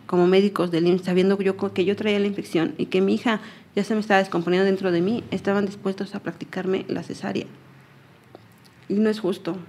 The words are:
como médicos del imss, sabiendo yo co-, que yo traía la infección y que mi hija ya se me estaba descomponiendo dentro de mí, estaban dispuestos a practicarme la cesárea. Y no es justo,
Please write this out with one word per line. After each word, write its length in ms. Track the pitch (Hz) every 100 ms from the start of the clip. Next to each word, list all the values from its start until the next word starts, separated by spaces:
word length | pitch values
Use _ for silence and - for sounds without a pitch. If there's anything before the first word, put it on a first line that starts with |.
| -
como 200 | 180 180
médicos 440 | 190 202 202 175
del 160 | 165 175
imss, 180 | 180
sabiendo 340 | 180 180 190 196
yo 200 | 190 190
co-, 160 | 196
que 100 | 196
yo 100 | 185
traía 240 | 202 214 202
la 80 | 202
infección 480 | 202 - 160 165 -
y 80 | 180
que 160 | 185
mi 120 | 196
hija 260 | 220 240 214 - - -
ya 100 | 208
se 80 | 202
me 80 | 214
estaba 180 | 208 196
descomponiendo 460 | 190 170 170 180
dentro 260 | 196 190 190
de 120 | 170
mí, 220 | 185 240 -
estaban 360 | 196 202 202 196
dispuestos 480 | - 196 190 196
a 60 | 202
practicarme 680 | 165 165 - 185 185 190 -
la 140 | 170
cesárea. 420 | 165 - - - - - - - - - - - - - - - - - -
Y 60 |
no 160 | 196 214
es 100 | 214
justo, 380 | 180 170 170 180